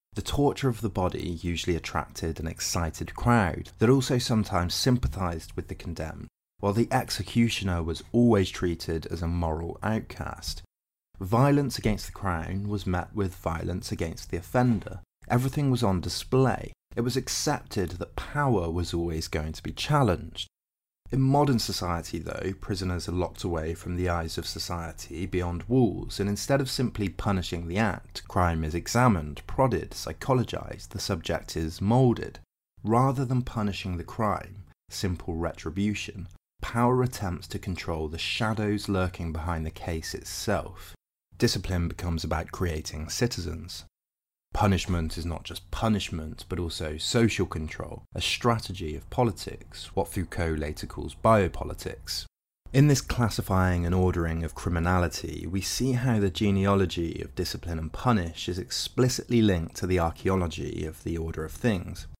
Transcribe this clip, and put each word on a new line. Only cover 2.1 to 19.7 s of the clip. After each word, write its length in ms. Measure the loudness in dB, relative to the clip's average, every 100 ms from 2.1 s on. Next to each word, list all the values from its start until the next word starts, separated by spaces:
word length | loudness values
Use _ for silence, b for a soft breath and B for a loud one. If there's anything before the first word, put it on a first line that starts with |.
| -4 -4 -4
an 80 | -6
excited 720 | -4 -2 -2 -2 -4 -8 -2
crowd 540 | 4 4 4 0 -6 2
that 100 | 6
also 280 | 6 4 0
sometimes 540 | 2 0 2 0 0
sympathised 800 | 0 2 2 2 -2 -2 -4 -8 -10
with 100 | -8
the 80 |
condemned, 540 | -8 -8 -6 -8 -8 -14 _ _ -4
while 120 | 0
the 140 | 2 2
executioner 920 | 2 0 -6 0 2 4 2 0 0
was 220 | 0 -4 0
always 380 | 6 8 6 4
treated 540 | 0 -2 -2 -2 -4 -4
as 140 | -4
a 60 | -2
moral 540 | 0 0 -2 -4 -4
outcast. 800 | -2 -2 -4 -8 -8 -8 -8 -10 -12 _ _ _ _ -8
Violence 580 | 2 6 6 6 2 0
against 300 | 0 0 -4
the 60 |
crown 560 | -4 -2 -2 -2 -4 -2
was 180 | -2 0
met 260 | -2 -2
with 220 | -2 -2
violence 560 | -2 -4 -2 -2 -4 -4
against 400 | -4 -4 -6 -6
the 60 | -6
offender. 640 | 0 4 4 4 -2 -12 -14 _ 0
Everything 440 | 2 2 2 2
was 100 | 4
on 180 | 4 2
display. 720 | 0 -4 2 4 4 2 -4 -14 -10
It 60 | -2
was 160 | 0 0
accepted 760 | -2 -2 0 -2 -2 -2 -2
that 240 | -4 -8
power 560 | -8 -6 0 4 4 2
was 240 | 0 0
always 320 | 0 0 -2 -2
going 260 | -4 -4
to 80 | -6
be 100 | -8